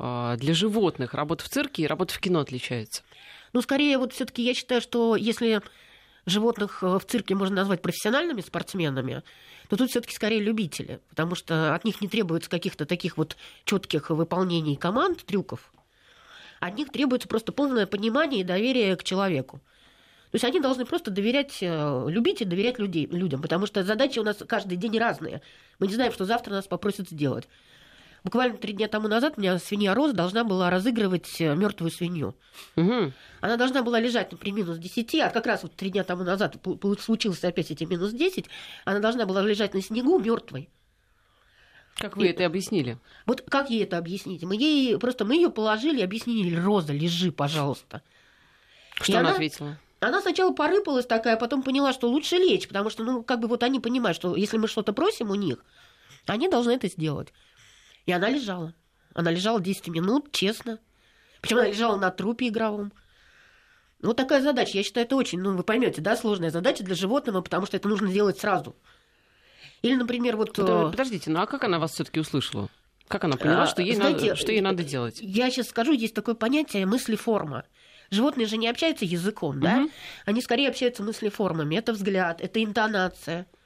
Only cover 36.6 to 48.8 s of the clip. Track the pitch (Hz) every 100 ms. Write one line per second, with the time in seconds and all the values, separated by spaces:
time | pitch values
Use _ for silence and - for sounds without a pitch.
36.6 | 185 - 196 202 - 220 220 170 180 175
37.6 | 156 151 165 175 196 240 370 233 - -
38.6 | - - - 202 220 240 196 190 202 208
39.6 | 202 190 190 220 262 359 214 226 - 139
40.6 | 160 _ _ _ _ _ _ _ _ _
41.6 | _ - _ - 208 202 190 170 175 175
42.6 | 190 190 120 117 - - - 254 - 277
43.6 | 277 226 196 175 165 196 - 170 180 214
44.6 | 302 294 254 196 240 247 202 311 339 -
45.6 | 214 214 285 269 185 226 240 226 175 165
46.6 | 185 208 151 143 170 170 180 143 143 160
47.6 | 143 120 - - - _ _ _ _ _
48.6 | _ -